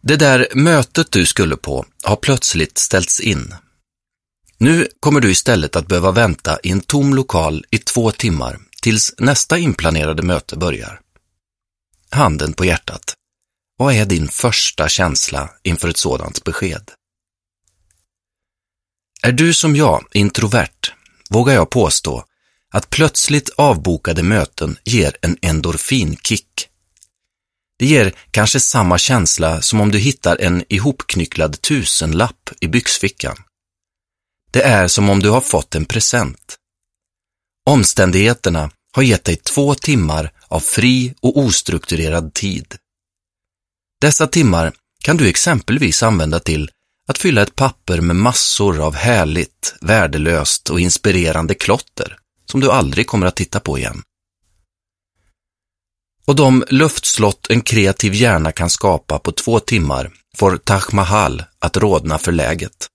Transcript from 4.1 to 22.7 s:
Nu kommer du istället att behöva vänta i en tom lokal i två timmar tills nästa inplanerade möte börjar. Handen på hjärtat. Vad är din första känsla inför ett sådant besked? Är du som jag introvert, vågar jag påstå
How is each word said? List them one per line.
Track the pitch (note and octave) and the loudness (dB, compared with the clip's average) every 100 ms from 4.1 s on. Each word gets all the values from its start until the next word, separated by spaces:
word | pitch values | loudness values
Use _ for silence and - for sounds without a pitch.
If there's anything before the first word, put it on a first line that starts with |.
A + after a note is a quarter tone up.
| _ _ _ _ _ | _ _ _ _ _
Nu | A#2+ E3 - _ | 2 2 0 _
kommer | D3+ D3 | 2 4
du | A#2 | 4
istället | F#2 - A2 D2+ F2+ | 2 2 0 0 -4
att | D#2+ | -2
behöva | F2+ F#2 | 0 2
vänta | F#2+ A2 E2 - - | 2 0 0 -4 -4
i | - | -2
en | G3 | -4
tom | - D3 C#3 | -2 0 2
lokal | C3+ C3 F2 D#2+ D#2 - | 0 0 -2 -2 -4 -4
i | A2 | -6
två | - - A2+ | -2 0 0
timmar | - A2+ D#2+ B1 - _ - | -2 -2 -2 -4 -10 _ -6
tills | - A2 - - | -2 0 -2 0
nästa | B2 C#3 - E3+ | 0 0 0 0
inplanerade | E3 F2+ E2+ D#2 D2+ D#2 | 0 0 -2 0 -2 -2
möte | F2+ F2 - D#2 | -2 -2 -4 -6
börjar. | E2+ A#1 - - _ _ _ _ _ _ _ _ _ _ _ | -4 -4 -10 -18 _ _ _ _ _ _ _ _ _ _ _
Handen | C3 B2 D2+ D2+ | 0 0 0 -4
på | D#2 | -2
hjärtat. | F#2 - - - - - _ _ _ _ _ _ | -2 -2 -6 -12 -14 -14 _ _ _ _ _ _
Vad | C3+ | 0
är | A2+ G#2 | 2 2
din | F2 D2 | 0 -2
första | - A#2+ - - - D2+ | -2 -2 -2 -4 -2 -2
känsla | - F2+ - - C#2 C#2+ _ | 0 0 -2 -4 -6 -10 _
inför | F#2+ E2 E2+ | -4 -2 -2
ett | E2 | -2
sådant | - C2 - - | -4 -4 -6 -8
besked? | - E2+ F#2 D#2 - - _ _ _ _ _ _ _ _ _ _ _ _ _ _ _ _ _ _ _ _ _ _ | -8 -6 -6 -8 -14 -20 _ _ _ _ _ _ _ _ _ _ _ _ _ _ _ _ _ _ _ _ _ _
Är | - | -2
du | B2 E3 | 2 2
som | D#3+ D#3+ C#3+ | 2 2 2
jag | C#3+ D#2 - | 2 2 -2
introvert, | G#2 G2+ - A2 A#2 - _ - - _ _ - | 0 0 0 0 0 -2 _ -12 -12 _ _ -2
vågar | G#2+ B2 | 0 4
jag | B2+ D#2+ | 4 2
påstå | B2+ F2 - - A#1+ - _ _ _ _ | 2 2 0 -4 -8 -10 _ _ _ _